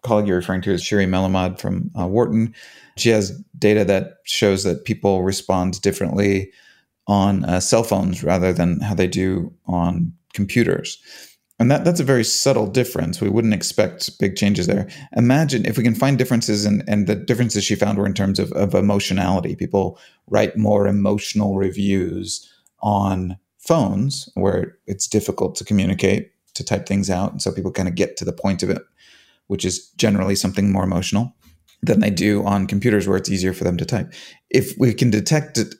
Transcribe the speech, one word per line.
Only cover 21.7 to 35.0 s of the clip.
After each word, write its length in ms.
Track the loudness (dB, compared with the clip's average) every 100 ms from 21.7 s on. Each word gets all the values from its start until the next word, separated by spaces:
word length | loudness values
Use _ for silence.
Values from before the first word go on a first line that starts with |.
| 0 0 2 0 -4 -8 -10 -14 _ _ _
on 560 | 0 0 0 -2 -4 -8 _ _
phones 720 | 0 2 2 0 -2 -4 -8 -2
where 420 | 0 0 -4 _ -12
it's 220 | -8 -2
difficult 480 | -2 -2 -4 -4 -6
to 80 |
communicate, 680 | -2 0 0 2 2 0 -4 _ _
to 100 | -12
type 240 | -4 -4 -2
things 220 | -2 0
out. 220 | -2 -2
And 100 | -4
so 100 | -6
people 200 | -4 -6
kinda 200 | -2 -4
get 260 | -2 -2 -2
to 80 | -8
the 60 |
point 300 | -4 -4 -2
of 80 | -2
it, 140 | -4 -8 _ _ _ _ _ _
which 180 | -4 -4
is 240 | -6 -12 -2
generally 380 | 0 2 0 0
something 360 | -2 0 0
more 120 | 0
emotional, 500 | 0 -2 0 -2 -2 _ -20 _ _ _
than 200 | 0 2
they 100 | 2
do 340 | 0 0 2 0
on 220 | 0 0
computers 400 | 0 2 2 2
where 100 | -2
it's 140 | 0
easier 220 | -2 -2
for 100 | -2
them 140 | -2 -2
to 80 | -2
type. 280 | -4 -4 -12 -20 -20 _
If 260 | 0 0 0
we 160 | 0
can 160 | 4